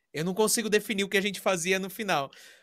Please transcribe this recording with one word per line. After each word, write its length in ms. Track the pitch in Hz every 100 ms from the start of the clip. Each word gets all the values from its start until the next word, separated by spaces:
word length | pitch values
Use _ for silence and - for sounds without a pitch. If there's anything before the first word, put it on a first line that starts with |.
| _
Eu 120 | 143
não 100 | 170
consigo 340 | 190 214 233 220
definir 340 | 208 208 196
o 40 | 196
que 80 | 196
a 20 |
gente 200 | 202 190
fazia 380 | 196 185 175 190
no 120 | 190
final. 400 | - 208 156 135 - - -